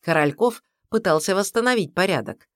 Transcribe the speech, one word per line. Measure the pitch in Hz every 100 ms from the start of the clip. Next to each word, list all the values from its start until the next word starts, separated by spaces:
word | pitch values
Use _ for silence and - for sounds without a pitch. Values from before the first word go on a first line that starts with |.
Корольков | - 165 147 143 240 233 _ _ _
пытался | 220 190 156 156
восстановить | 190 202 - 247 247 175
порядок. | - 190 156 107 - _